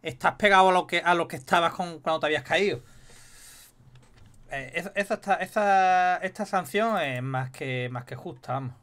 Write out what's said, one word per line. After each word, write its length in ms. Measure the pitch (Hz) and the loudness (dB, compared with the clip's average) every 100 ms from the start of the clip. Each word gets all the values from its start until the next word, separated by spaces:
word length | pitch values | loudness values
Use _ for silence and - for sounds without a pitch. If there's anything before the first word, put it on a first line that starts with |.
estás 360 | 165 131 175 - | -10 -2 -2 2
pegado 340 | 208 190 190 | 4 6 6
a 20 | |
lo 140 | 185 165 | 4 2
que, 140 | 175 | -2
a 140 | 170 | 2
lo 140 | 175 160 | 2 0
que 80 | 156 | -6
estabas 380 | 127 185 165 | 0 2 2
con, 240 | 160 180 160 | -2 -10 -8
cuando 200 | - 160 | -4 -2
te 60 | 151 | 0
habías 180 | 151 | -2
caído. 380 | 131 165 196 131 - - - - - - - - - _ - - - - - - - | 0 0 0 -2 -10 -20 -20 -20 -20 -20 -20 -20 -20 _ -20 -20 -20 -20 -20 -20 -12
Eh, 220 | 139 131 170 | -12 -8 -8
es-, 140 | 180 | -6
esa, 200 | 196 196 214 | -6 -4 -6
esta, 180 | - | -2
esa, 840 | 185 185 - 202 196 185 185 180 180 | -2 -2 0 2 4 4 4 2 0
esta 300 | 185 - 202 | -4 -6 -4
sanción 520 | 190 160 202 226 208 | -2 -2 0 0 0
es 240 | 147 127 | -2 -4
más 280 | 127 131 131 | -4 -4 -6
que, 400 | - 135 127 123 | -8 -6 -4 -4
más 140 | 123 123 | -6 -10
que 100 | 131 | -12
justa, 380 | 180 131 - | -12 -14 -8
vamos. 200 | 131 131 - | -6 -6 -12